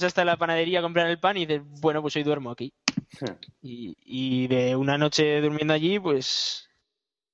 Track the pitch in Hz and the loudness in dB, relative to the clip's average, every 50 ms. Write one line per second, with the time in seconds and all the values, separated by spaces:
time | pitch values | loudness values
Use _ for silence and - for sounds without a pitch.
0 | 180 180 - 190 175 175 170 165 170 165 165 165 165 175 180 175 170 170 170 170 | -2 0 2 2 2 2 2 0 0 0 0 0 0 2 0 0 0 0 0 0
1 | 170 165 170 170 - 185 208 190 170 156 151 147 143 147 143 143 151 160 151 156 | 2 2 0 0 0 0 0 0 -2 -2 -2 -4 -4 -8 -8 -2 0 0 0 0
2 | 151 147 - 156 147 147 151 143 135 120 120 - 120 143 - _ - - - - | -2 -2 -2 -2 0 0 0 -2 -4 -8 -10 -10 -10 -12 -12 _ -4 -4 -4 -4
3 | - - - - 135 110 87 - - - - _ - 131 120 120 117 92 76 _ | -4 -10 -10 -8 -8 -8 -8 -10 -18 -20 -20 _ -16 -14 -14 -12 -12 -12 -14 _
4 | _ - 113 131 131 131 127 127 127 127 127 127 127 123 127 131 139 139 139 147 | _ -10 -6 -4 -2 0 0 0 2 2 2 2 2 2 2 0 2 2 2 2
5 | 151 151 - - 156 151 147 147 151 151 151 151 151 151 156 156 156 175 202 208 | 2 2 2 4 2 4 4 2 2 0 0 0 0 2 2 2 2 2 0 0
6 | 190 170 143 131 127 - - - - - - - - _ _ _ _ _ _ _ | 0 0 0 0 0 -2 -4 -4 -4 -4 -6 -8 -12 _ _ _ _ _ _ _
7 | _ _ _ _ _ _ | _ _ _ _ _ _